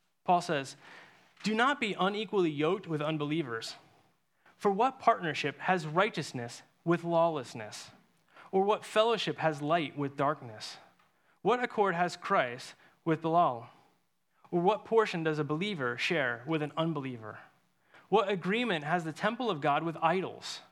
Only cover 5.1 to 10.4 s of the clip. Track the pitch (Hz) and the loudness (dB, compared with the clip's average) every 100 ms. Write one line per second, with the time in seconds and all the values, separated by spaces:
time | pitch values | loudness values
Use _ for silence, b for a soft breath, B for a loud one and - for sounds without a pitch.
5.1 | 226 175 139 143 135 - 185 156 160 214 | 2 2 -2 -4 -2 0 0 2 2 2
6.1 | 196 143 127 117 - - _ 165 170 170 | 0 -6 -6 -8 -12 -20 _ 0 0 2
7.1 | 170 170 156 120 120 107 - - - _ | 2 2 2 -6 -10 -12 -12 -16 -20 _
8.1 | _ _ B B 190 202 214 - 214 226 | _ _ B B 2 2 2 0 2 4
9.1 | 220 - 147 160 147 147 170 147 143 143 | 2 -2 -2 -2 -2 0 0 0 -4 -4
10.1 | 139 143 156 | 0 0 -2